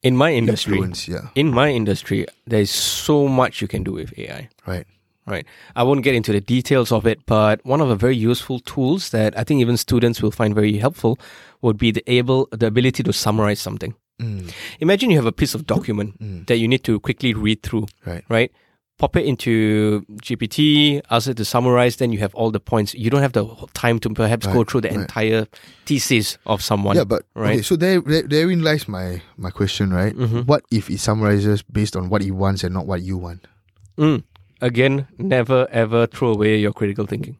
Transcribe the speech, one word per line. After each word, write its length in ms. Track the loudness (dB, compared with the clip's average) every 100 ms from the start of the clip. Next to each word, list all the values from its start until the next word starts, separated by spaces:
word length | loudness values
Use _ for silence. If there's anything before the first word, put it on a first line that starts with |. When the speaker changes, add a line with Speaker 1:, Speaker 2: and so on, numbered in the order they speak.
Speaker 1:
In 120 | 2 2
my 160 | 2
industry, 400 | 2 0 0 0 -2
Speaker 2:
influence? 320 | -2 -6 -10
Yeah. 200 | -10 -6
Speaker 1:
in 160 | -2 0
my 160 | 2 2
industry, 560 | 0 0 -2 -2 -4 -4 -12 -2
there 140 | 0
is 100 | 2
so 560 | 0 -4 -4 0 2 4
much 360 | 2 0 -2
you 60 | -6
can 140 | -6
do 100 | -6
with 200 | -8 -10 -12
A 120 | -12
I. 180 | -12 -16 _ -10
Speaker 2:
Right. 200 | -8 -10 _ _ _ -10
Speaker 1:
Right. 200 | -10 -10 -20 -14 -2
I 80 |
won't 180 | 2 2
get 120 | 2
into 180 | 0 0
the 80 | -2
details 500 | 0 -2 2 0 2
of 140 | 0 0
it, 180 | -2
but 400 | 0 2 4 2
one 160 | 0 0
of 80 | 2
the 60 | 2
very 200 | 2 2
useful 420 | 0 0 -2 -10
tools 500 | -8 -2 0 0 -2
that 280 | 0 0 -2
I 60 |
think 160 | 0 2
even 140 | 2 0
students 420 | 0 2 2 0
will 120 | -2
find 220 | 0 0
very 220 | 2 2 2
helpful 400 | -2 0 -2 -2 -8 -20 -20 _
would 160 | -2 2
be 120 | 0
the 100 | 0 0
able, 380 | 0 2 0 0
the 160 | 0 0
ability 360 | 2 2 0
to 80 | -2
summarize 480 | 0 0 2 2 0
something. 340 | -6 -8 -10 -12 _ _
Speaker 2:
Mm. 300 | -8 -8 -10 -14 -16 -2
Speaker 1:
Imagine 300 | 2 2 4
you 60 | 4
have 100 | 4
a 60 |
piece 220 | 0 -2
of 120 | -2 -2
document 520 | -2 0 -4 -4 -8
Speaker 2:
Mm. 260 | -12 -12 -2
Speaker 1:
that 100 | 0
you 100 | 2
need 140 | 0
to 140 | 0 -2
quickly 320 | -2 -4 -2
read 300 | 0 0 -2
through. 240 | -2 -6 -6 _
Speaker 2:
Right. 200 | -12 -12 -4
Speaker 1:
Right? 240 | 0 0 _ _ _ _ _
Pop 180 | 0 0
it 80 |
into 800 | 0 -2 0 2 2 2 2 0 -4 -18
G 160 | -10 -6
P 100 | -6
T, 520 | 2 4 6 4 2 -2
ask 180 | -2 -2
it 80 | -4
to 60 |
summarize, 520 | -2 0 2 4 4 2
then 160 | -2
you 60 | -2
have 160 | -4
all 160 | -2 -2
the 100 | -2
points. 320 | -2 0 0
You 140 | -2 0
don't 140 | 2
have 100 | 2
the 120 | 0
whole 240 | -2 -8 -14
time 260 | -4 0 0
to 100 | -2
perhaps 360 | 0 0 0 0
go 120 | 0
Speaker 2:
Right, 100 | 2
Speaker 1:
through 100 | 0
the 60 | -2
Speaker 2:
right. 120 | -4
Speaker 1:
entire 460 | -6 -2 0 0 -2 -10 -20 -20 -2
thesis 500 | -2 2 2 0 -6
of 160 | -4 -2
someone. 360 | 0 0 2 2
Speaker 2:
Yeah, 80 |
but, 200 | 2 -2 -4
Speaker 1:
right? 180 | -6 0 0
Speaker 2:
okay, 20 |
so 140 | 0 0
there, 240 | 2 2
there, 200 | 2 0
therein 380 | 2 2 2 2
lies 260 | 2 0 -2
my, 340 | -6 -6 -8 -12 -10
my 100 | -10
question, 400 | -2 -2 0 0
right? 200 | 2 0
Speaker 1:
Mm-hmm. 260 | 0 -2 0
Speaker 2:
What 240 | 2 0 2
if 200 | -2 -2
it 80 | -4
summarizes 640 | -2 0 2 2 2 0
based 340 | -2 -4 -2 -4
on 140 | -2
what 100 | -2
it 100 | -2
wants 300 | -2 0 0
and 100 | -2
not 120 | -4 -4
what 140 | -6
you 160 | -4 -8
want? 300 | -8 -14 _ _ _ _ -20 0
Speaker 1:
Mm. 280 | 0 0 -4 _ _ _
Again, 460 | -2 2 2 2 -4 _
never 500 | -2 0 2 2 2
ever 340 | 0 2 2 0
throw 260 | 0 0
away 240 | 2 2 4
your 160 | 2
critical 320 | 0 -4 -4 -6
thinking. 320 | -6 -8 -14